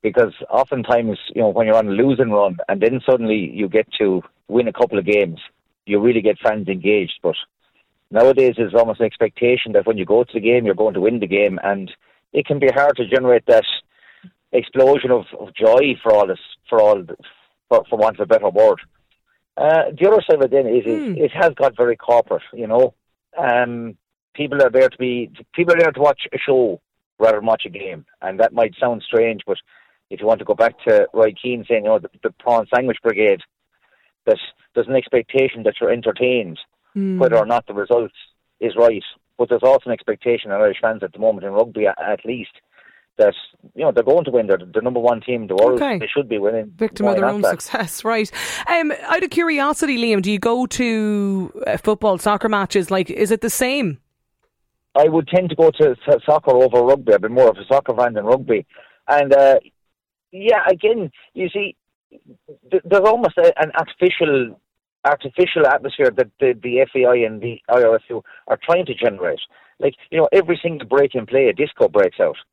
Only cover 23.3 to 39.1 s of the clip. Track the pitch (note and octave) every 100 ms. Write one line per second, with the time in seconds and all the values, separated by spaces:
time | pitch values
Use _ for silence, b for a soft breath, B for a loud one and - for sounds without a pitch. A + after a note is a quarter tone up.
23.3 | D#3+ C#3 A#2+ A#2+ A#2+ A#2 - _ _ _
24.3 | - D3 C#3+ C3 B2+ C3 - B2+ B2 A#2
25.3 | - - - F3 E3+ E3 C3+ D3 C3+ -
26.3 | C#3 - C3 A#2 E2+ _ _ _ _ A2
27.3 | G#2+ A2 A2 G#2+ G2+ F#2+ E2 C#2+ _ F#2
28.3 | F#2+ A2+ A#2 A2 - B2 A2+ - A#2 A2+
29.3 | G#2 - F#2 _ b b b _ F#2 G#2
30.3 | A2+ A2 G#2 A#2 - - G#2+ F#2+ A2+ A2
31.3 | F#2 B2 A#2+ G#2 A2+ G#2 A2 E2+ _ A2
32.3 | _ B2 A#2 G#2 B2 C3 A2 A#2 G2+ G#2+
33.3 | F#2+ - _ _ _ _ _ _ _ -
34.3 | - - _ _ B2 A2+ C3 - B2+ A2+
35.3 | C3+ C3 A#2 A2 - A#2+ A#2+ A2+ G2 B2+
36.3 | B2 F#2+ D#2+ - _ _ G3+ G3 F#3 B2+
37.3 | A2+ G#2+ A#2+ - G#2 G2 A#2+ A2 _ -
38.3 | _ _ _ A2 F#2+ A#2 G#2 -